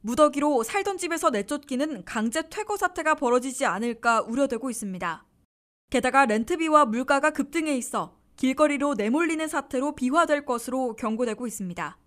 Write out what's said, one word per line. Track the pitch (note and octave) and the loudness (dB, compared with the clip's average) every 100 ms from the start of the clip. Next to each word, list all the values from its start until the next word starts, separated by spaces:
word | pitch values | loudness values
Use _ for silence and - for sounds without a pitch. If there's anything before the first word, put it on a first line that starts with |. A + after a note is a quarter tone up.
무더기로 | G#3 B3+ D4+ D4 D4 C4+ | -4 4 4 4 2 2
살던 | A3 G4+ G4 F#4 | 0 -2 -2 -4
집에서 | E4+ E4 E4 | -4 0 0
내쫓기는 | A3 G3+ D4 - B3+ D#4 A#3+ - | 0 -4 -6 -4 -4 -4 -4 -8
강제 | A#3 A3+ D#4 D#4+ | -4 -2 -4 -6
퇴거 | - G#4+ G4+ | -8 -6 -2
사태가 | F4+ F4+ D#4 D#4 | -2 -2 0 0
벌어지지 | B3 B3 C4 - B3 | 2 0 0 -2 -2
않을까 | F3 A#3 A3+ A#3 A3+ | -2 -4 -2 2 2
우려되고 | G#3 A#3+ C#4 A#3+ B3+ | 0 -2 0 -2 -6
있습니다. | A3+ G3+ F#3 F3+ D#3+ _ _ _ _ _ _ _ | -8 -8 -6 -6 -8 _ _ _ _ _ _ _
게다가 | B3+ B3+ B3 | 0 4 4
렌트비와 | C4+ G#3+ A3+ E4+ D#4+ D4+ C4+ | 4 2 0 -2 4 6 6
물가가 | A3+ C4 C#4 D4+ | 2 2 2 2
급등에 | D4+ C#4 E4+ D#4+ C4 | 0 -2 -2 0 -2
있어 | A#3 A3 D#3+ _ _ - | -2 -6 -6 _ _ -2
길거리로 | B3+ C4+ D4+ C#4+ C#4+ | -2 4 4 4 0
내몰리는 | G#3+ G#3+ C#4+ E4+ D#4+ D#4 | 0 0 2 2 0 -2
사태로 | D#4 C#4 B3+ C#4+ D4 | -4 -4 -2 -2 -2
비화될 | B3+ D#4 D#4 D4 C#4+ | 0 2 4 0 0
것으로 | A#3+ - B3+ B3+ G#3+ | -6 -4 -2 -2 -4
경고되고 | G#3+ A3 A#3+ G#3+ A#3+ | -4 -2 -2 -4 -8
있습니다. | - F#3 F3 D3+ - | -8 -10 -8 -10 -10